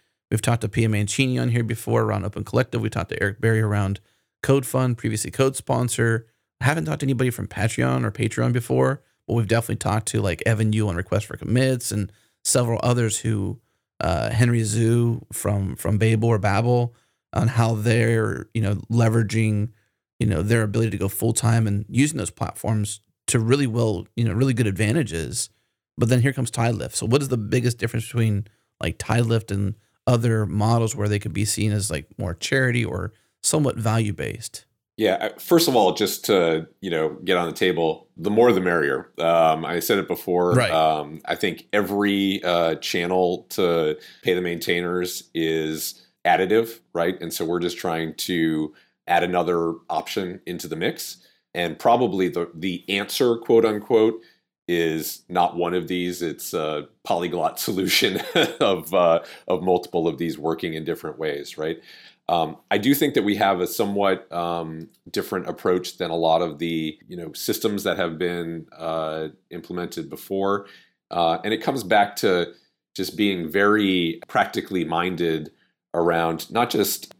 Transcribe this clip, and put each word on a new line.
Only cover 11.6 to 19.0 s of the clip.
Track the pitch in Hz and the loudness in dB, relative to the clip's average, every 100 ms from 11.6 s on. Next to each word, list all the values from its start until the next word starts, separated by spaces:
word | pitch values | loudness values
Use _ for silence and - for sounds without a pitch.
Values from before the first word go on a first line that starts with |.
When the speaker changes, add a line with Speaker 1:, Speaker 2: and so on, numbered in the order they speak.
| 131 127 - | 2 0 -2
Speaker 1:
and | 104 98 - _ _ | -4 -4 -8 _ _
several | - 127 120 117 | 0 2 2 2
others | - 123 113 - | 2 2 2 -2
who, | 113 107 95 - _ _ _ _ | -2 -2 -2 -6 _ _ _ _
uh, | - 87 82 | -2 0 0
Henry | 113 120 120 | 2 2 2
Zhu | 110 107 113 117 117 117 - | 0 2 2 4 2 0 -6
from, | - - 101 98 - | -6 -2 0 -2 -4
from | - 104 | -2 2
Babel | 110 110 117 | 2 4 2
or | 110 | 2
Babel, | 101 101 117 123 120 - _ _ _ | 2 2 2 2 0 -4 _ _ _
on | - 107 | 0 2
how | 117 117 113 | 2 2 2
they're, | 110 113 113 113 110 - - | 2 4 4 2 0 -2 -6
you | 113 | -2
know, | 101 101 - | 0 -2 0
leveraging, | 117 | 2